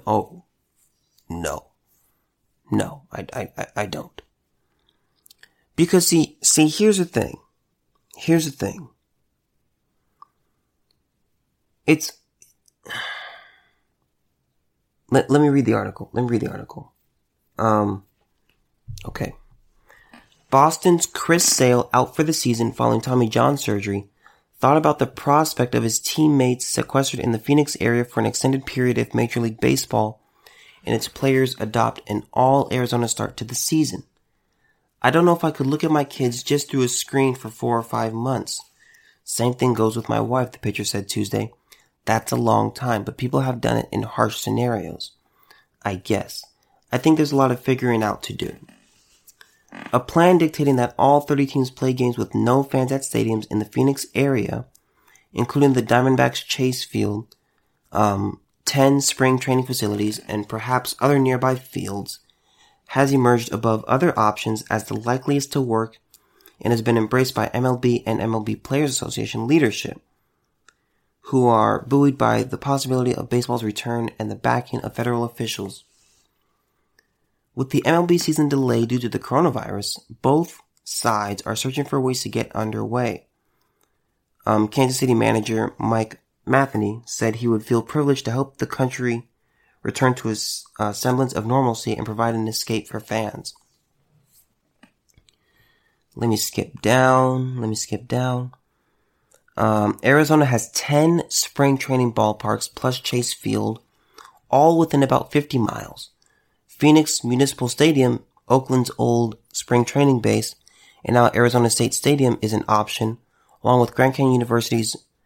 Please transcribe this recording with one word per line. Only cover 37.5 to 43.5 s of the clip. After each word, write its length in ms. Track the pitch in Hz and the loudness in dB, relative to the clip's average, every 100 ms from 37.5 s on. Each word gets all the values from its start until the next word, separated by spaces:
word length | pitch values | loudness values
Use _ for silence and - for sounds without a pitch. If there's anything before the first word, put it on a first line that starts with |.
| - 120 117 | -6 -2 -2
or 60 | |
five 300 | 113 113 113 | -2 -4 -4
months. 480 | 113 127 120 - - - _ _ _ _ _ | -4 -4 -4 -6 -12 -14 _ _ _ _ _
Same 300 | - - 120 | -10 -2 -2
thing 200 | 123 127 | 2 0
goes 220 | 110 110 113 | 2 2 0
with 120 | - | -4
my 140 | 113 | -2
wife," 300 | 113 127 123 | 0 -2 -2
the 80 | - | -6
pitcher 240 | 104 101 | -6 -4
said 260 | 101 101 98 | -6 -6 -6
Tuesday. 420 | 107 104 107 110 _ _ - _ _ - | -6 -2 -4 -4 _ _ -20 _ _ -2
"That's 260 | 110 - | -2 -2
a 40 | 120 | -2
long 360 | 117 110 110 | 2 2 0
time, 300 | - 127 110 | -4 -4 -4
but 140 | - - | -4 -6
people 240 | 123 135 | -2 0
have 200 | 131 | -2